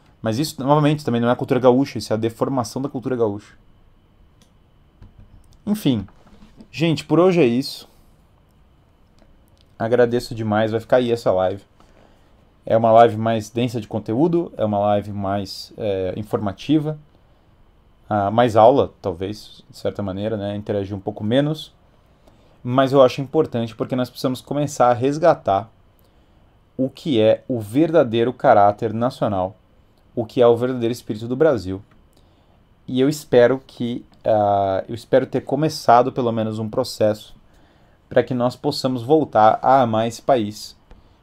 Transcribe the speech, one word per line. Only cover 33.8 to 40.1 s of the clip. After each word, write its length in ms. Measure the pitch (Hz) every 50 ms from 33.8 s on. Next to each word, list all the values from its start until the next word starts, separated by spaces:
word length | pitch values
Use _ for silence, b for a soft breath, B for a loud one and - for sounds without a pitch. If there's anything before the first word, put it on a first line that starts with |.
| 123 117 123 - - _ _ _ -
ah, 600 | - 110 107 104 101 101 101 98 95 95 95 -
eu 80 | - 117
espero 300 | 107 - - 139 131 131
ter 160 | 135 - -
começado 720 | - - 139 135 156 156 151 - - - 117 120 123 131
pelo 200 | 131 139 123 117
menos 260 | 113 110 107 110 107 110
um 100 | 110 107
processo 640 | 107 - - - - - 110 104 107 - - - - - _ b b b b b b b b b b b b -
pra 140 | - 131
que 120 | 120 - 131
nós 220 | 123 120 123 123
possamos 460 | - - 147 143 - - 131 127 120
voltar 560 | 113 123 156 160 135 - - 110 107 110 - -
a 180 | - 123 131 135
amar 260 | 127 117 110 110 113
esse 140 | 117